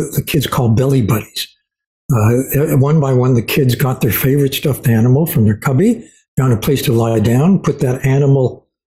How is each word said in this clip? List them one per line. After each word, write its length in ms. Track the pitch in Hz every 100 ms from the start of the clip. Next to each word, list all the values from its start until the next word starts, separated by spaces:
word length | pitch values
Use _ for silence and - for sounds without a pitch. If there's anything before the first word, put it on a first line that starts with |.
| 143
the 80 | -
kids 220 | - 156 -
call 220 | - 117
belly 340 | 110 131 135
buddies. 460 | 98 110 - - - _ _ _ _ _ -
Uh, 600 | 120 107 120 131 143 160 131
one 240 | 135 156
by 120 | 135
one, 220 | 127 127
the 80 | 120
kids 320 | 107 - 127
got 260 | 117 131 127
their 120 | 120
favorite 420 | - 135 143 139
stuffed 320 | - 156 127 131
animal 400 | 113 120 135 165
from 180 | -
their 120 | 107 104
cubby, 520 | 139 131 214 226 - _ _ -
found 140 | 131
a 40 | 110
place 260 | - 139
to 100 | 131
lie 260 | 117 113 113
down, 400 | 107 123 165 190
put 220 | - -
that 260 | 131 127 135
animal 640 | 135 139 135 123 - _ _